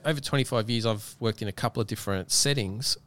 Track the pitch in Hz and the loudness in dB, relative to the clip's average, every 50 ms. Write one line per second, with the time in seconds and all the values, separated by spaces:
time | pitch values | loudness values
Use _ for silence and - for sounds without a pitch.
0 | - 156 156 143 135 - - 139 127 - 123 117 107 113 120 117 110 117 110 104 | 2 -2 -2 0 -2 0 2 2 2 2 2 0 2 2 0 2 2 2 0 0
1 | - - - - 123 110 107 - 110 101 95 - - 113 - 120 110 - 113 - | -4 -10 -8 -2 -2 -2 0 0 -4 -6 -4 -2 -2 0 0 0 -2 -2 -2 -6
2 | - 101 98 95 92 - - - - 143 143 135 104 92 98 113 135 - - - | -2 -2 -2 -2 0 2 2 4 4 4 2 2 0 -2 -4 -4 -2 -2 -2 -4
3 | - | -4